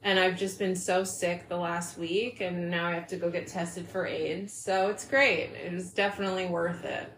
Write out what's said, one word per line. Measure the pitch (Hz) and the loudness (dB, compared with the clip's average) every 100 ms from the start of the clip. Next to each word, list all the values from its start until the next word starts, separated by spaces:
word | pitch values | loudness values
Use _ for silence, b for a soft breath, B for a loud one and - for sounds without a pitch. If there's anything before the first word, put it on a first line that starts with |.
And | 202 190 | 4 6
I've | 185 180 | 6 4
just | 190 185 | -2 0
been | 196 185 | 0 0
so | 180 185 | 2 2
sick | 190 - 175 175 - | 2 0 0 -2 -4
the | 175 | -4
last | 175 175 175 - | -2 -2 -4 -6
week, | 170 180 240 247 | -2 0 0 -2
and | 190 180 175 | -4 -2 0
now | 175 170 | 0 0
I | |
have | 170 165 | -2 -4
to | 185 | -2
go | 175 | -2
get | 170 - | -2 -4
tested | 190 175 190 170 | -4 -4 -4 -6
for | 185 175 | -4 -2
aids. | 160 156 165 202 | -2 -2 -2 -6
So | - - 190 190 | -8 0 4 4
it's | 208 - | 2 0
great. | 269 269 180 156 | 4 6 4 0
It | - - | -6 -6
was | 175 180 | -6 -6
definitely | - 202 196 196 185 185 | 0 0 2 -2 0 0
worth | 170 170 175 - | 0 0 -2 -4
it. | - - | -6 -6